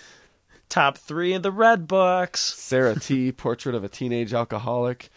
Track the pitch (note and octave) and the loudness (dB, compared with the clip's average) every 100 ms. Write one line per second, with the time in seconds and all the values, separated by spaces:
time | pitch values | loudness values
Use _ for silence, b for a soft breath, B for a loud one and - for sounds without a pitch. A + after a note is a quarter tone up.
0 | B B B B B b _ - C#3 C#3 | B B B B B b _ 2 2 2
1 | - D#3 F3 F#3 F#3+ G3 A3+ A3+ D#3+ F#3+ | -8 -4 -2 -2 -4 4 4 4 2 2
2 | F#3 F3+ F3+ - - - - C3 B2+ A2+ | 4 2 0 -2 -4 -6 0 2 4 2
3 | - C3+ B2+ B2+ C3+ A#2 C#3 A#2+ G2 - | -2 0 0 -2 -4 -4 -4 -6 -6 -6
4 | B2+ A#2+ A2+ A#2 A#2 G#2+ A#2 A#2+ B2 B2 | -4 -2 -2 -2 -2 -4 -4 -2 -2 -4
5 | - | -12